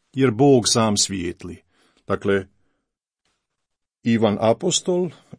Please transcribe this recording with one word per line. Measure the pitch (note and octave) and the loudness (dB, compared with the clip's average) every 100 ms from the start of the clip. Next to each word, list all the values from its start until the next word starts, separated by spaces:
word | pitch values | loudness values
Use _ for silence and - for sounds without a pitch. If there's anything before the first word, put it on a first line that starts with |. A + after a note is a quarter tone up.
| _ | _
jer | C3 C3 | -2 0
Bog | G#2+ C#3+ B2+ G2+ | 2 4 4 4
sam | A#2+ A2 G2+ | 0 0 0
svijetli. | - F#2+ F2 - F2+ E2+ _ _ _ _ - | -4 -4 -8 -10 -16 -18 _ _ _ _ -8
Dakle, | G2 G2 G2 F#2 _ _ _ _ _ _ _ _ _ _ _ _ _ _ _ | -6 -2 -2 -4 _ _ _ _ _ _ _ _ _ _ _ _ _ _ _
Ivan | A#2+ A2+ G#2+ G#2 | -2 0 2 2
Apostol | A2 A2+ F3+ - - F3+ F3+ - _ | 0 0 -2 -4 -2 -4 -4 -8 _